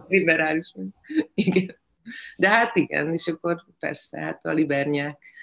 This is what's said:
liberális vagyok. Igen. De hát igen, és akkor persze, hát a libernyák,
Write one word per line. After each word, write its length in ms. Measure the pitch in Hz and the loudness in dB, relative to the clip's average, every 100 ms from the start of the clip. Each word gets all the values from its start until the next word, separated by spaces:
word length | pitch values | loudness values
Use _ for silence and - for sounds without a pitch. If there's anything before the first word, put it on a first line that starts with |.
| - | 0
liberális 640 | 185 165 160 156 156 165 | 2 4 2 2 -2 -4
vagyok. 200 | - 190 - - 311 - | -10 -12 -12 -6 -2 -2
Igen. 480 | - 190 180 185 - _ _ 220 - - - | 0 2 2 0 -6 _ _ -18 -16 -16 0
De 120 | 185 | 4
hát 280 | 220 208 185 | 4 4 2
igen, 360 | 139 151 147 | 0 0 -2
és 140 | 165 - | -2 -4
akkor 380 | 160 170 170 - _ | -4 -2 -4 -6 _
persze, 420 | 156 151 - - | -8 -8 -10 -8
hát 260 | 156 156 165 | -8 -6 -2
a 60 | |
libernyák, 680 | 156 151 139 143 147 143 147 - - | 0 2 0 0 0 -2 -8 -18 -20